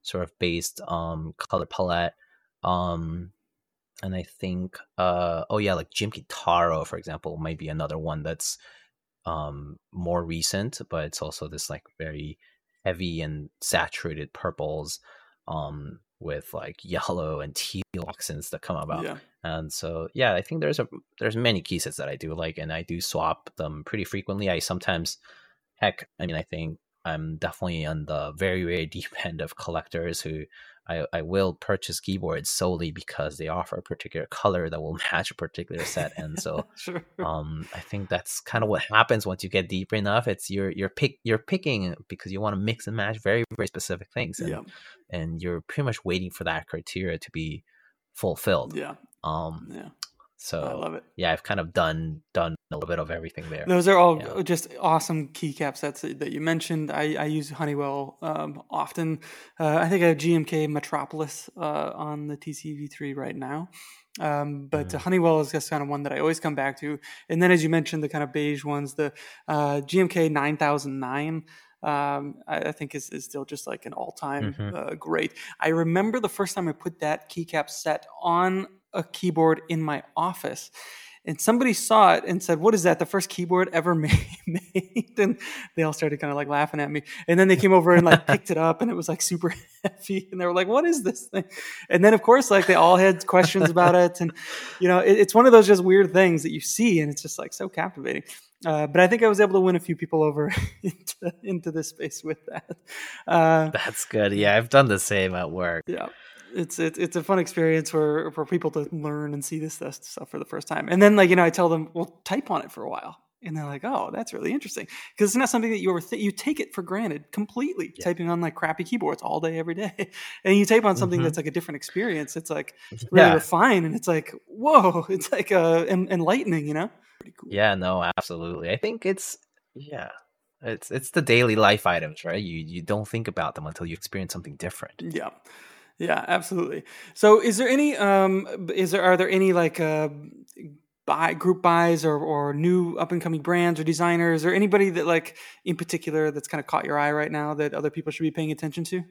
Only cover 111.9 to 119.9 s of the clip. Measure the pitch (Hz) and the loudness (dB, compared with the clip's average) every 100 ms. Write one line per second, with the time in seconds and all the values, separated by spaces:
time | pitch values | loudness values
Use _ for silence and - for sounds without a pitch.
111.9 | 170 - _ - 220 - 170 - - - | -6 -8 _ -6 -6 -2 -6 -6 -12 -10
112.9 | - - - _ _ 196 156 143 143 214 | -10 -12 -20 _ _ -10 -10 -8 -8 -4
113.9 | 277 92 - 233 - - 269 208 - - | -4 -4 -8 -8 -6 -4 -4 -6 -12 -12
114.9 | - - - 208 233 262 240 226 214 180 | -16 -18 0 2 2 2 0 0 0 0
115.9 | 175 170 233 208 196 - 302 - - 170 | -2 -4 -4 -4 -2 -6 -4 -6 -8 -6
116.9 | 190 226 147 - - 214 247 294 370 160 | -4 -4 -6 -8 -8 -6 -4 -4 -4 -8
117.9 | - 180 175 170 170 170 - 160 160 170 | -4 -4 -2 -2 -2 -2 -2 -4 -4 -4
118.9 | 240 151 - - 165 160 165 165 170 202 | -2 -2 -2 -4 -2 -2 -4 -4 -4 -6